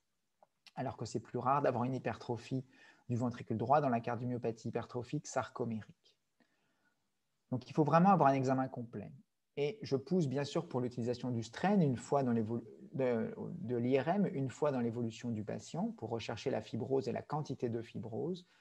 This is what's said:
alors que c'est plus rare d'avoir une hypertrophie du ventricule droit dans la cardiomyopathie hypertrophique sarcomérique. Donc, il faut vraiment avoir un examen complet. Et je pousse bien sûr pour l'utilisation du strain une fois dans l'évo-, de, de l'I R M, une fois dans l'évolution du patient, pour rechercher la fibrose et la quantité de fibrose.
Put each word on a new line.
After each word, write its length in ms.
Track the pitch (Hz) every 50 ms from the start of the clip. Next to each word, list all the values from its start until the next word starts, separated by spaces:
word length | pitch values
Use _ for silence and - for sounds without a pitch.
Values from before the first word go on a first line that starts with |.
| _ _ _ _ _ _ _ _ - _ _ _ _ - -
alors 200 | - 127 127 -
que 80 | - 120
c'est 160 | 107 - 117
plus 180 | - - - 123
rare 220 | 120 127 139 143
d'avoir 220 | 139 139 123 113
une 120 | 120 131 131
hypertrophie 720 | 123 - 123 110 - - - 120 113 - - 135 131 131 _ - - - - - _ _ -
du 80 | 120
ventricule 420 | 113 127 120 117 - 120 - 113 107
droit 220 | 120 117 139 156
dans 80 | 143 131
la 120 | 117 117
cardiomyopathie 680 | 120 123 117 110 123 123 123 113 123 117 113 - - 117
hypertrophique 580 | - 120 113 - - 123 113 - 151 151 -
sarcomérique. 920 | - - 131 113 - - - 123 113 113 107 - - - _ _ _ _ _ _ _ _ _ _ _ _ _ _ _ _ _ _ _ _ _ _ _ _ _ _ _ _ _ _ -
Donc, 180 | - 117 - -
il 40 |
faut 120 | - 165 147
vraiment 260 | 156 160 170 180 202
avoir 180 | 196 160 147 135
un 60 | 139
examen 340 | 135 127 135 135 131 131 127
complet. 420 | - 123 120 117 - 104 101 - - - - _ _ _ _ _ - 143
Et 200 | 143 147 - -
je 160 | - - 139
pousse 320 | 131 - - 180 185 156 127
bien 160 | 127 143 139
sûr 240 | - - 175 - -
pour 120 | - 123
l'utilisation 480 | 123 117 - 131 113 123 120 - - 123
du 120 | 117 113
strain 380 | 110 - - - - 190 208 190
une 160 | 160 139 123
fois 260 | - - - 147 143
dans 100 | 135 123
l'évo-, 300 | 117 117 107 107 120 117 - - - - - -
de, 420 | - 131 131 123 120 113 110 - - -
de 380 | 117 107 90 - 95 113 123
l'I 220 | 117 120 123 135 135
R 100 | 127 165
M, 220 | 185 208 185 143 -
une 160 | 139 135 123
fois 200 | - - 151 151
dans 100 | 135 123
l'évolution 500 | 117 117 110 123 120 113 110 - - 120
du 140 | 113 107 98
patient, 500 | 107 110 113 - - - 160 214 240 -
pour 140 | - 117 107
rechercher 400 | 117 113 - - 117 104 - 131
la 100 | 123 110
fibrose 480 | 107 - - 113 123 - 135 135 - 117
et 40 |
la 100 | 110 107
quantité 480 | - - 180 165 135 - 131 - 131 117
de 100 | 113 117
fibrose. 680 | 110 - - 110 - 113 113 113 131 165 185 170 - _ _ _